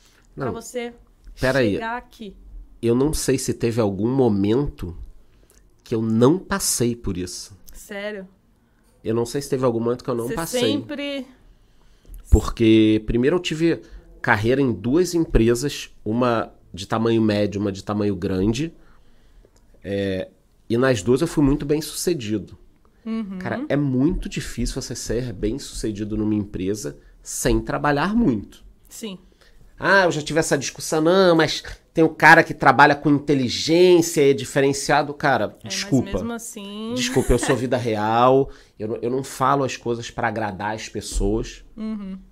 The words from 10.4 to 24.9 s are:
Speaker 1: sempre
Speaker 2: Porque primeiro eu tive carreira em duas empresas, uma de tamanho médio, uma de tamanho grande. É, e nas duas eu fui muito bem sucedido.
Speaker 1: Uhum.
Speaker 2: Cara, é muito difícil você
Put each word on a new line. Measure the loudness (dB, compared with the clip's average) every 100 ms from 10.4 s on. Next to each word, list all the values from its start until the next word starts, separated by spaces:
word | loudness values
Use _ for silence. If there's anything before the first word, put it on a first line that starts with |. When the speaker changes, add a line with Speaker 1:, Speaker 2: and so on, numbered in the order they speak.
| -4 -2
Speaker 1:
sempre | 0 -2 -6 -8 -8 -8 -12 -20 _ _ _ _ _ _ -20 -8 4
Speaker 2:
Porque | 4 4 2 6 6 6 2 0
primeiro | 0 2 0
eu |
tive | -4 -2 0 -2 -8 -20 -20 -6
carreira | 0 2 2 2
em | 2
duas | 0 0 0 2
empresas, | 0 2 2 4 2 -2 -8 -14 -12
uma | -6 -2 0 0 -4 -12 -18
de | -14 -6
tamanho | -2 0 2
médio, | 2 2 0 -2
uma | -4
de | -4
tamanho | -6 -2 -2 -2
grande. | -2 0 0 0 -6 -10 -20 -20 -20 -20 _ -20 _ _ _ -16
É, | -6 -4 -2 -4 -8 _ _ _ -4
e | 0
nas | 2 2
duas | 2 2
eu | 2
fui | 2
muito | 2 0 -2
bem | -4
sucedido. | -4 -6 -4 -4 -4 -6 -6 -20 -20 _ _ _ -10
Speaker 1:
Uhum. | -8 -8 -10
Speaker 2:
Cara, | -8 -6 -2
é | -2
muito | 0 0 0 0 -6
difícil | -8 -8 -6 -6 -6
você | -10